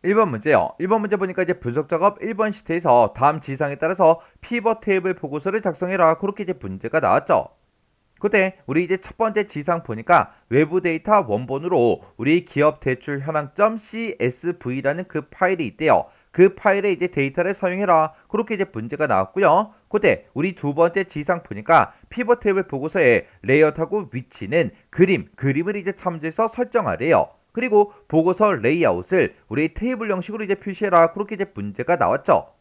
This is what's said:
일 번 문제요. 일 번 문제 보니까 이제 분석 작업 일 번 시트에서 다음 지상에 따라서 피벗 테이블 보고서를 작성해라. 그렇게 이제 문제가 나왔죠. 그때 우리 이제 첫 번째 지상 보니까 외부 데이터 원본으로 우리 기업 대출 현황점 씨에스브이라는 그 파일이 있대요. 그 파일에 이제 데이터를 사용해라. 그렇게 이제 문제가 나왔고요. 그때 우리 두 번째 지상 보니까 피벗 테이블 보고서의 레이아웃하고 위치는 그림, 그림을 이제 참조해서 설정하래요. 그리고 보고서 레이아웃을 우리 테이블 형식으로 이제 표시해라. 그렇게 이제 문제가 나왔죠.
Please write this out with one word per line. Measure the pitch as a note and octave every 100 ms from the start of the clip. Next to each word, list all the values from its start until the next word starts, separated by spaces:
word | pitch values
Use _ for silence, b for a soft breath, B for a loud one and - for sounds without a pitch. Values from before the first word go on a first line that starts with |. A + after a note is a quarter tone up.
일 | F3
번 | G#3 G#3
문제요. | A2+ B2+ B2 D2 -
일 | F3+
번 | A3
문제 | G#3 G3+
보니까 | F#3+ F#3
이제 | F3
분석 | F3 A#2+ B2 C#3+
작업 | E3 G3 G3+
일 | G#3
번 | G#3 G#3+
시트에서 | G#3 - E3 E3 B2 A2+ -
다음 | C3+ D#3
지상에 | C#3 C3+ D3 C#3+
따라서 | D#3+ F#3+ E3 E3 B B
피벗 | - A#3+ A3 A3
테이블 | - F#3+ F#3
보고서를 | F3+ D3 D3 F#3+ G#3
작성해라. | G3+ E3 F3+ F#3+ E3 D#3+
그렇게 | G3 G3+
이제 | F#3
문제가 | E3+ G2 F#2+ A#2 D#3+
나왔죠. | A#2+ A#2 - C3 - _ _ _ _ _ _ _
그때 | G3+ G#3 F#3+ b -
우리 | D3
이제 | F3 F#3
첫 | - -
번째 | A3+ G#3 G3+
지상 | D3 D3 E3+
보니까 | - A2 A#2 E3+ - B B
외부 | B2 D3+ F3+
데이터 | F3+ D#3+ G3+ G#3 C3+
원본으로 | G#2 B2 C3+ E3+ F3 A#2 F#2+ B -
우리 | B2 E3+
기업 | F3 C#3 D3+ D3
대출 | C3 B2+ - C#3+
현황점 | C#3 D#3 C#3+ - G#3+ A3+
씨에스브이라는 | - A3 A3+ - B2 - E3+ F3 B2 B2+ C3+ D#3+ F#3
그 | D#3 D3
파일이 | - F#3 F#3 B2+
있대요. | - D#3 F#2+ - b b
그 | - F#3+
파일에 | G3 G#3 G3 G3
이제 | E3 F3+
데이터를 | D3+ C#3 C3+ F3
사용해라. | F#3+ F#3 F#3 G3+ E3 D#3 b b
그렇게 | - A3 G#3
이제 | G3
문제가 | A2+ A2+ C#3+ D3+
나왔고요. | G2 F#2+ - F#3 E3 G#3+ b b
그때 | G#3 G#3 G#2 _
우리 | B2+ F3+
두 | F3 C#3+
번째 | C#3+ E3+ G3
지상 | F#3 D3 D3 E3+
보니까 | - G3+ G#3+ E3 G#2+ B B
피벗 | - A3+ A#3+
테이블 | G#3 G3
보고서의 | F#3 C#3 D3+ F#3+ C#3 A2 b b
레이아웃하고 | G2+ C#3 D3+ D3 D#3+ G#3 D3
위치는 | A#2+ B2 - F#2+ D#3+ C3 b b
그림, | - F#3+ E3 - _
그림을 | C3+ C3+ E3+ G#3
이제 | F3+
참조해서 | G3 F#3 E3 D#3 D#3+ A3
설정하래요. | A#3+ B3 A#3 D#3 E2 C#3+ B2+ - _ _
그리고 | - B3 G#3 G#3 B _
보고서 | D#3 E3 F3+ G#3
레이아웃을 | E3+ A2+ E3 C#3+ F2+ F#2 F3+ B2+ b b
우리 | A#2 D#3+
테이블 | - A#3 B3 A3
형식으로 | F#3 F3+ G#3+
이제 | G#3 G3
표시해라. | G3+ F#3 G#3 F3 E3
그렇게 | F3+ G3+ G#3
이제 | G3
문제가 | - G2+ - B2+
나왔죠. | F3 F2 B2+ - B2 - _